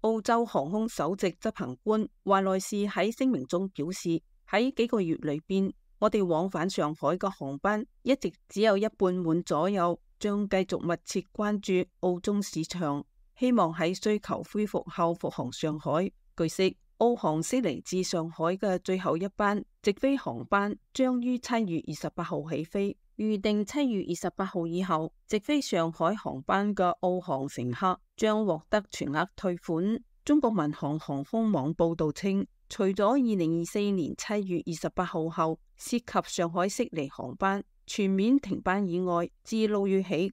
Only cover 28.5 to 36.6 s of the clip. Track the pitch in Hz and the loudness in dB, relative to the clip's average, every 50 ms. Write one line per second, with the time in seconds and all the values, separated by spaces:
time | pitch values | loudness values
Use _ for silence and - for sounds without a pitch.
28.5 | 160 151 - - - 208 208 - - - 151 139 139 156 175 - _ - - 185 | 0 -2 -2 -4 -4 -4 -4 -4 -8 -6 -4 -2 0 -2 -2 -2 _ -4 -4 -4
29.5 | 175 170 - - 170 160 180 208 226 - - _ _ _ - - 294 302 269 233 | -4 -4 -4 -4 -2 0 0 0 -2 -4 -6 _ _ _ 0 4 4 4 4 4
30.5 | 220 185 151 147 151 - 165 143 151 156 - - 143 139 139 - - 226 226 220 | 2 2 0 0 -2 -2 -2 -2 -2 -4 -4 -4 -6 -6 -4 -2 0 0 2 2
31.5 | 202 147 127 151 165 - 170 165 165 - 165 151 143 - - 196 190 196 190 - | 2 2 0 0 2 2 2 2 2 0 -2 -2 -2 -2 -2 0 0 0 -2 -4
32.5 | _ _ _ - - - 196 190 196 190 202 208 254 285 254 233 214 190 165 160 | _ _ _ -8 -2 0 0 2 2 4 4 4 4 4 2 2 2 2 2 2
33.5 | 165 170 170 - - 214 202 202 196 185 147 - - - - - 208 208 196 190 | 0 0 -2 -2 -2 0 0 0 0 0 0 -2 -4 -6 -6 -4 -4 -2 -2 -2
34.5 | 175 160 - - 165 156 - 165 - - 180 170 - 165 160 165 165 - 160 160 | -2 -2 -2 -4 -6 -4 -4 -4 -2 -2 -4 -2 -2 -4 -4 -2 0 0 0 0
35.5 | 160 - _ _ _ - - - 247 233 - - - 190 - - - - 175 165 | -2 -4 _ _ _ -14 -6 -2 -2 -2 -2 -2 -2 -2 -2 -2 -2 -2 -2 0
36.5 | 165 175 | 0 0